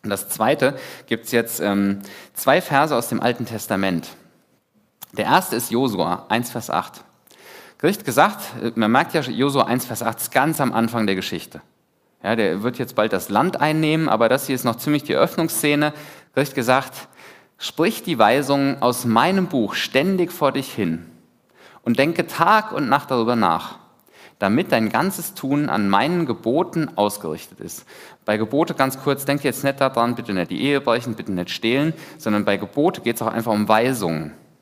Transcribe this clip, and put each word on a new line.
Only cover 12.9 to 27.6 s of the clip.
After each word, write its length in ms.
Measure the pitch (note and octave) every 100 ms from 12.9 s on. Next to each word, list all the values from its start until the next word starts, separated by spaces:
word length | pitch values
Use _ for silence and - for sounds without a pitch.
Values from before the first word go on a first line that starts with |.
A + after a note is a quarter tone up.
bald 180 | - A2
das 160 | F#2 -
Land 320 | G2+ D#3+ -
einnehmen, 480 | D3+ D#3 D#3 D#3+ D#3+
aber 200 | G#2+ A2+
das 180 | C3+ C3+
hier 80 |
ist 100 | C3
noch 120 | B2+ A2+
ziemlich 280 | - D3
die 100 | D3
Öffnungsszene. 800 | D3+ E3 - D#3+ - D3+ D3 D3+ D3 - - -
Gericht 200 | - D3
gesagt, 540 | - A#2+ C3 C3+ - - - - - _ _
"Sprich 460 | - - F3+ A3+
die 160 | - C#3+
Weisungen 640 | G#2+ C3 C#3 C#3 C#3 C3+
aus 220 | A#2+ B2
meinem 420 | B2 A2+ D3+ F#3+ F3
Buch 280 | C#3 G2+
ständig 580 | - - D#3+ E3+ F#3+ E3+
vor 200 | - C#3+
dich 200 | C3+ C3
hin 340 | - F#2 D#2+ - - _ _ _ _ - -
und 160 | - A#2
denke 280 | C#3+ E3+ -
Tag 460 | - E3+ G#3+ G3+
und 160 | - C3+
Nacht 220 | C#3+ -
darüber 260 | B2+ A2+ A#2+
nach, 420 | F#2+ E2 - - - _ _ - - _
damit 320 | G2 A2+ F#3+
dein 160 | A#2+ A2
ganzes 460 | A2+ F3 F#3+ -
Tun 340 | - C3+ C#3+ D3
an 200 | G#2 G2+
meinen 380 | G2 C3+ F3 D#3
Geboten 640 | A2 A2 C#3 F3+ E3+ D#3 -
ausgerichtet 640 | G#2 - D#2+ D#2 - -